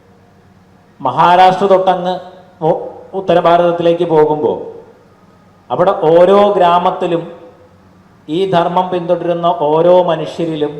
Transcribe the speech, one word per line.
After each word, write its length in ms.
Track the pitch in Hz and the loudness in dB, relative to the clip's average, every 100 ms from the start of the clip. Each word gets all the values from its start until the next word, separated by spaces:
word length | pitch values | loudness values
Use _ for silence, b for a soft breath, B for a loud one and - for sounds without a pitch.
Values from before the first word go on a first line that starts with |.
| _ _ _ _ _ _ _ _ _ _ | _ _ _ _ _ _ _ _ _ _
മഹാരാഷ്ട്ര 640 | 135 131 170 180 185 185 196 | -6 0 2 4 4 2 2
തൊട്ടങ്ങ് 480 | 185 190 180 180 180 - - - _ 160 | 2 2 -2 -4 -6 -10 -20 -20 _ -4
ഉ-, 140 | - - - - | -4 -6 -16 -14
ഉത്തരഭാരതത്തിലേക്ക് 920 | 190 185 170 170 175 175 170 170 170 | -8 0 2 4 2 2 0 0 0
പോകുമ്പോൾ 540 | 170 156 151 151 113 90 - - - _ _ _ _ _ _ _ - | 0 2 2 0 -4 -4 -10 -16 -20 _ _ _ _ _ _ _ -10
അവിടെ 200 | 127 180 | -2 -2
ഓരോ 640 | - 156 170 180 202 208 | 0 2 4 4 4 2
ഗ്രാമത്തിലും 720 | 196 175 175 185 180 180 165 160 - - - _ _ _ _ _ _ - | 2 2 2 -2 -4 -4 -4 -6 -16 -20 -20 _ _ _ _ _ _ -8
ഈ 220 | 160 190 | -6 -2
ധർമ്മം 360 | 175 175 175 180 | 0 0 -2 -4
പിന്തുടരുന്ന 580 | 180 170 175 170 170 170 | -4 -4 -4 -2 -2 -2
ഓരോ 560 | 175 151 156 170 180 | -2 0 2 4 4
മനുഷ്യരിലും 680 | 175 156 156 - 165 160 147 | 2 -2 -6 -8 -6 -4 -6